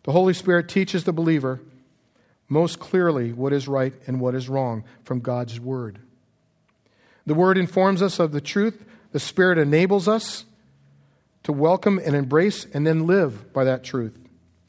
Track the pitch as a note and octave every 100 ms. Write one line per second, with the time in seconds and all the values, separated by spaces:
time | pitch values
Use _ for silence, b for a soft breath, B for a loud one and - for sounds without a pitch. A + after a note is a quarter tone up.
0 | - E3 F#3+ F3+ F#3 F3 E3+ G3 F#3+ F3+
1 | F3+ D#3+ E3 D#3 C3 B2+ - - _ _
2 | _ _ _ _ - C#3+ E3+ - - F#3+
3 | F3 C#3+ A#2 A#2 C3+ C#3+ C3+ C3+ C3 C3
4 | - B2+ B2 C3 B2+ C3+ B2+ A2 A2 B
5 | - B2+ A#2+ B2 A#2 A#2 B2 C3 A2+ G#2
6 | - _ _ _ _ _ _ _ b b
7 | b b - D3+ F#3 F#3+ F3 F#3+ F#3+ F#3
8 | G3 - E3 D3 C#3+ G3+ A3 G#3 - B
9 | B D3 - - F3+ E3+ C#3+ D#3 F#3 G3+
10 | F#3 A3 - - - _ _ _ b b
11 | b b b _ - C#3+ D#3+ F#3 G#3 G3
12 | E3 C#3+ C3 D3 G3+ G3+ - D3 D#3 D#3+
13 | D#3+ G3 D3+ G#2+ - C#3 C3 C3 - C3+
14 | A2 - - _ _ _